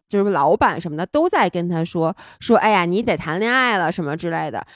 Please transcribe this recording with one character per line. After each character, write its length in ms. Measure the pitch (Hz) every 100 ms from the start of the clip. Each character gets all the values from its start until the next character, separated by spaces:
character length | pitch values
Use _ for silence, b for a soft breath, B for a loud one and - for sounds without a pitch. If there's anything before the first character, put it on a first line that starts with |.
| -
就 160 | 202
是 80 | 202
老 240 | 165 143
板 240 | - 233 147
什 120 | 170
么 60 | 151
的， 80 | 185
都 200 | 294 349
在 220 | 349 180
跟 180 | 175 175
他 160 | 165
说， 320 | 165 170 160 - B B
说 200 | - 226
：“哎 80 | 214
呀， 160 | 202
你 160 | 175 196
得 160 | 233 165
谈 240 | 160 170
恋 100 | 226
爱 280 | 262 247 202
了” 120 | 165
什 140 | 185
么 100 | 143
之 140 | 156 170
类 220 | 160 156
的。 120 | 107 -